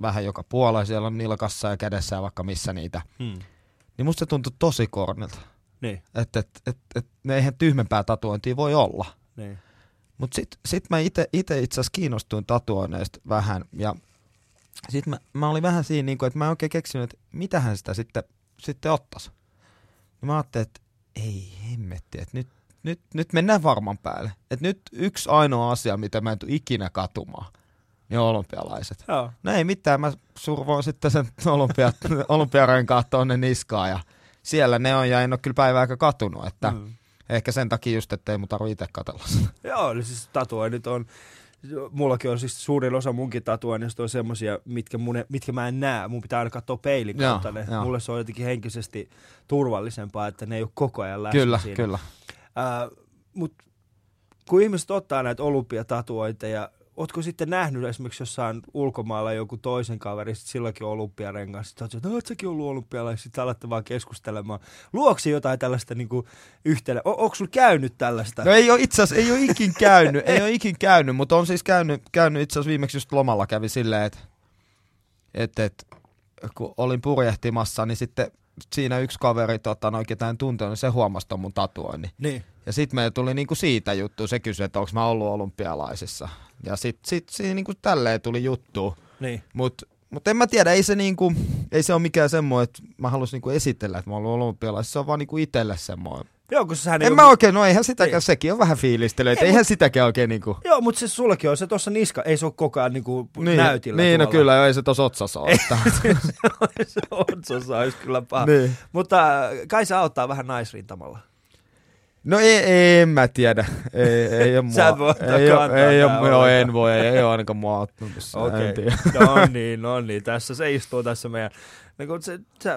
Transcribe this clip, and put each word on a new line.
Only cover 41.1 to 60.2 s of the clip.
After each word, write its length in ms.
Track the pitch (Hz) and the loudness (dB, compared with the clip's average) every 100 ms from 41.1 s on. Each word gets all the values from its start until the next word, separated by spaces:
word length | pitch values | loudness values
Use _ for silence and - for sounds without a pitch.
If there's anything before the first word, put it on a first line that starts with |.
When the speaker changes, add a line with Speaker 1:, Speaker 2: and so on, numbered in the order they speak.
| - - - _ _ 135 147 139 | -18 -20 -20 _ _ -14 -12 -10
Speaker 2:
mullakin 400 | 143 143 123 127 | -4 -2 0 -2
on 80 | 120 | -4
siis 260 | 127 - - | -6 -8 -4
suurin 300 | 143 127 131 | -2 0 -2
osa 180 | 131 | -4
munkin 300 | 120 131 117 | -6 -6 -6
tatuoinnista 600 | 110 113 117 113 113 113 | -6 -6 -4 -6 -6 -8
on 60 | 117 | -6
semmosia, 500 | 123 113 110 107 101 - | -6 -6 -6 -6 -8 -8
mitkä 320 | 120 - 117 | -10 -8 -8
mun 200 | 120 120 | -6 -6
e-, 80 | - | -6
mitkä 220 | 139 - | -8 -8
mä 160 | 127 123 | -6 -6
en 120 | 131 | -4
näe. 280 | 139 117 98 | -4 -4 -6
Mun 140 | 120 | -10
pitää 180 | 113 120 | -6 -6
aina 100 | 117 | -6
katsoa 280 | 123 117 123 | -8 -10 -6
peilin 400 | 143 139 107 107 | -2 -2 -2 -2
Speaker 1:
Joo, 120 | 135 | 0
Speaker 2:
kautta 200 | 104 95 | 0 -4
ne. 140 | 104 104 | -10 -8
Speaker 1:
joo. 120 | 113 | -6
Speaker 2:
Mulle 160 | 123 123 | -4 -6
se 120 | 113 | -6
on 60 | 120 | -8
jotenkin 280 | 113 117 120 | -8 -8 -6
henkisesti 640 | 123 110 113 107 107 - _ _ _ _ | -6 -8 -12 -12 -14 -16 _ _ _ _
turvallisempaa, 800 | 143 131 104 110 113 104 104 104 | -2 0 -2 -6 -10 -12 -8 -8
että 180 | 101 107 | -8 -10
ne 100 | 113 | -8
ei 80 | |
oo 80 | 113 | -8
koko 280 | - 135 - | -4 -4 -4
ajan 220 | 95 98 | -10 -8
läsnä 160 | 104 139 | -2 0
Speaker 1:
Kyllä, 180 | 123 113 | 2 0
Speaker 2:
siinä. 160 | 95 101 | -2 -6
Speaker 1:
kyllä. 240 | 110 95 - _ - - _ - | -4 -6 -10 _ -20 -20 _ -8
Speaker 2:
Ää, 340 | 127 120 123 - _ _ _ | -6 -6 -10 -12 _ _ _
mut 200 | 196 160 - _ _ _ _ _ _ _ _ - | -10 -10 -12 _ _ _ _ _ _ _ _ 0
kun 120 | 180 | 2
ihmiset 300 | 214 185 - | 2 0 -4
ottaa 320 | 196 190 135 | -6 -4 -4
näitä 200 | 127 120 | -4 -4
olympiatatuointeja, 1300 | 147 139 120 117 113 120 117 113 110 110 110 107 104 _ _ - | -2 -2 -4 -8 -6 -6 -6 -6 -8 -8 -8 -8 -10 _ _ -12
ootko 240 | 160 170 | -10 -8
sitten 280 | 165 165 160 | -10 -8 -6
nähnyt 340 | 185 165 131 | -4 -4 -6
esimerkiksi 380 | 123 117 123 - | -8 -10 -14 -14
jossain 400 | 123 - 117 113 - | -12 -8 -8 -8 -12
ulkomailla 600 | 143 139 - 110 107 110 | -6 -6 -6 -8 -6 -6
joku 240 | 110 107 117 | -6 -8 -10
toisen 420 | 127 123 120 113 | -6 -6 -6 -10
kaveri, 360 | 101 104 | -10 -10